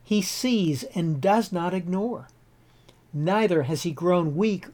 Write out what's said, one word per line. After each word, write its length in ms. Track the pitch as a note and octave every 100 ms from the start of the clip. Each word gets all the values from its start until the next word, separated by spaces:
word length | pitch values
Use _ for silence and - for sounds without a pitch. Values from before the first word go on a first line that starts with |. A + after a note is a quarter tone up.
He 180 | - G#3
sees 600 | F#3+ - B3+ A#3 E3+ C3+ -
and 260 | F#3+ E3+ D3
does 320 | F#3 G#3+ A3
not 220 | F3+ E3+
ignore. 540 | F#3 F3 F#3 A3+ G#3+ A#2+ _ _ _ _ _ - _ _
Neither 520 | D3 D#3 G3+ A3 E3+
has 200 | C3 D#3
he 80 | F3
grown 440 | D3 F3 F3+ E3 D3
weak 320 | A3 F#3 -